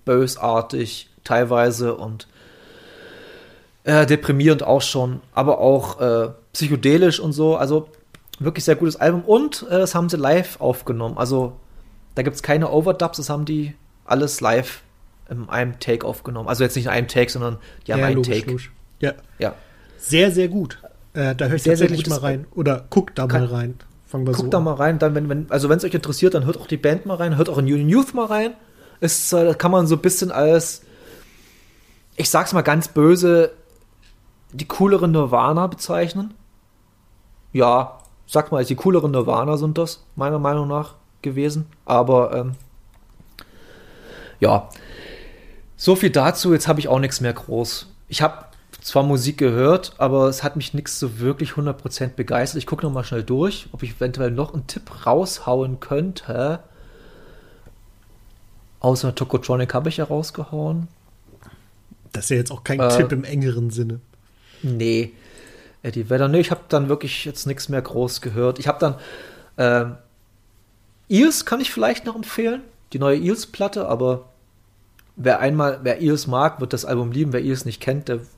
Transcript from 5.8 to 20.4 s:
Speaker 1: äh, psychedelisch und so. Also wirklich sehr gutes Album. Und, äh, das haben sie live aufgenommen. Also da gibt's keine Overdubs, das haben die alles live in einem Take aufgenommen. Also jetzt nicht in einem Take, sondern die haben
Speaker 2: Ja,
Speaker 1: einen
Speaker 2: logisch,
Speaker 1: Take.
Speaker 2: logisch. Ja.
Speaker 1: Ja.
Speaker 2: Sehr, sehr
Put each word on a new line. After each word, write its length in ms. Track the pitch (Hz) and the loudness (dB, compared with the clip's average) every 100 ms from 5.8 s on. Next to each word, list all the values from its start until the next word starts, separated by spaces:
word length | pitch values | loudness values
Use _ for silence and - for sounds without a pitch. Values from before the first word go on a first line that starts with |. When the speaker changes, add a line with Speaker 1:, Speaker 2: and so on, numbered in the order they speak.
| - - | 2 -2
Speaker 1:
äh, 280 | 127 117 113 - _ | 0 2 0 -6 _
psychedelisch 680 | - 151 139 135 160 180 160 | -4 -2 2 4 6 4 2
und 100 | 156 | -2
so. 240 | 143 156 160 | 0 2 2
Also 340 | 139 156 156 - _ - _ - | 2 0 -2 -16 _ -20 _ -6
wirklich 260 | 143 160 156 | -6 0 2
sehr 100 | 156 | 2
gutes 220 | 170 - | 2 2
Album. 240 | 156 175 | 2 2
Und, 420 | 175 226 294 - - | 4 4 2 -6 -2
äh, 80 | 180 | 0
das 180 | 180 175 | 2 0
haben 140 | 170 | 0
sie 80 | 165 | 0
live 420 | 135 170 180 - | 2 2 0 -2
aufgenommen. 580 | 135 127 - 113 113 - | -2 -2 -4 -6 -6 -4
Also 360 | 127 131 123 127 - - - - - - | -2 0 -2 -6 -20 -20 -20 -20 -10 -4
da 60 | |
gibt's 220 | 135 - | -4 -4
keine 260 | - 151 160 | 0 0 2
Overdubs, 480 | 151 170 185 165 - | 2 2 0 -2 -4
das 120 | 143 | -6
haben 160 | 147 147 | -4 -4
die 300 | 156 147 - _ _ - | -4 -6 -10 _ _ -2
alles 360 | 135 143 - | 0 0 0
live 400 | 120 117 127 - - _ - _ - | 2 2 0 -10 -20 _ -20 _ -12
in 200 | 120 113 | -12 -6
einem 300 | 120 123 123 | -4 -4 -4
Take 260 | - 117 - | -2 -2 -2
aufgenommen. 420 | 120 - 117 113 | -8 -10 -8 -4
Also 160 | 123 | 0
jetzt 120 | 127 135 | 0 0
nicht 100 | 123 | -2
in 60 | |
einem 160 | 113 120 | -2 0
Take, 200 | 127 123 | 2 2
sondern 280 | 127 120 113 - - - | 0 -6 -6 -12 -12 -2
die 60 | |
haben 60 | 131 | 0
Speaker 2:
Ja, 60 | 135 | 2
Speaker 1:
einen 100 | 135 | 2
Speaker 2:
logisch, 200 | 120 107 | 0 -2
Speaker 1:
Take. 80 | 110 | -2
Speaker 2:
logisch. 240 | 123 - - - - | -6 -8 -20 -20 -4
Ja. 140 | 139 - - - | -4 -4 -12 -6
Speaker 1:
Ja. 160 | 139 - - - - - | -6 -6 -20 -20 -20 -12
Speaker 2:
Sehr, 340 | - 156 196 | 0 4 4
sehr 160 | 175 | 4